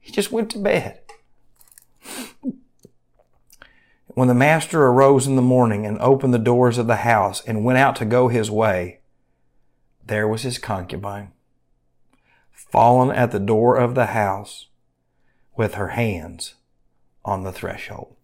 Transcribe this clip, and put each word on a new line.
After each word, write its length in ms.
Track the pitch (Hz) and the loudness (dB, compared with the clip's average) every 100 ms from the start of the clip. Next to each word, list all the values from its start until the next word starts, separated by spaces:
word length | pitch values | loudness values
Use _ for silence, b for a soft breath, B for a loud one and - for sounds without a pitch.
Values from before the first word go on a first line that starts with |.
He 100 | - | -8
just 220 | - 196 | -6 -4
went 180 | 226 220 | -4 -6
to 80 | 214 | -4
bed. 420 | 196 175 131 - - - _ _ _ _ _ - _ _ B B 226 - 277 - _ _ - _ _ _ _ _ _ _ b b b b _ | -2 -2 -4 -14 -20 -20 _ _ _ _ _ -20 _ _ B B -16 -12 -12 -12 _ _ -20 _ _ _ _ _ _ _ b b b b _
When 180 | - 127 | -2 2
the 80 | |
master 500 | 123 139 160 151 165 | 4 4 2 0 2
arose 420 | 135 123 139 139 127 | 4 6 6 4 2
in 100 | 131 | 2
the 60 | |
morning 440 | 123 127 120 104 107 | 4 4 2 0 -6
and 140 | 107 | -2
opened 340 | 123 135 139 | 2 2 2
the 40 | 123 | 0
doors 400 | 113 123 123 117 | 2 2 2 2
of 100 | 117 | -2
the 80 | 110 | 0
house 460 | 117 113 98 92 - | 2 2 2 -2 -8
and 180 | 110 | -4
went 140 | 110 127 | 0 2
out 160 | 135 135 | 2 0
to 80 | |
go 220 | 110 120 127 | 0 2 2
his 240 | 120 110 | 0 -2
way, 500 | 107 110 92 90 - _ _ _ _ _ _ _ _ _ _ | 0 0 0 -4 -12 _ _ _ _ _ _ _ _ _ _
there 220 | 107 107 107 | -8 -4 -2
was 160 | 110 | -4
his 160 | 131 120 | -6 -10
concubine, 720 | - 98 92 - 101 101 101 _ _ _ _ _ _ _ _ _ _ _ _ | -6 -8 -6 -10 -10 -12 -16 _ _ _ _ _ _ _ _ _ _ _ _
fallen 580 | _ - - 113 123 131 | _ -4 2 4 4 2
at 200 | - 120 | 2 -2
the 100 | 107 | -2
door 360 | 98 110 120 123 | 0 2 4 2
of 180 | 123 | 0
the 120 | 127 110 | 0 -2
house 640 | 110 101 98 101 - - _ _ _ _ _ _ _ _ - | 0 -2 -4 -10 -20 -20 _ _ _ _ _ _ _ _ -4
with 180 | 107 | -4
her 140 | 101 95 | -4 -6
hands 640 | - 117 90 78 85 - _ _ _ _ _ _ _ | -4 -4 -4 -10 -14 -16 _ _ _ _ _ _ _
on 200 | - 98 | -8 -6
the 80 | 95 | -8
threshold. 640 | 92 98 82 - 104 - _ | -10 -12 -12 -14 -16 -20 _